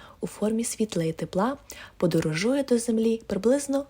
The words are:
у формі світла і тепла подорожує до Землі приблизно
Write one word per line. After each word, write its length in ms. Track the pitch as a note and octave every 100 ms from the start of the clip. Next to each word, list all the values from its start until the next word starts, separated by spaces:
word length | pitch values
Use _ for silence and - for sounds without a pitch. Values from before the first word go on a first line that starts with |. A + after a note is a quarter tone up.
| - -
у 60 | F#3
формі 380 | - G#3 A3+
світла 400 | A#3 - G#3+ F3
і 80 | D#3+
тепла 440 | D#3+ E3 F#3 A3+ C#4+ - - - -
подорожує 680 | F3+ E3 D#3+ D#3 G#3+ C#4
до 160 | C#4 A#3+
Землі 440 | A#3 A3+ A3+ A3+ -
приблизно 600 | G3 A3 C#4 C#4 C#4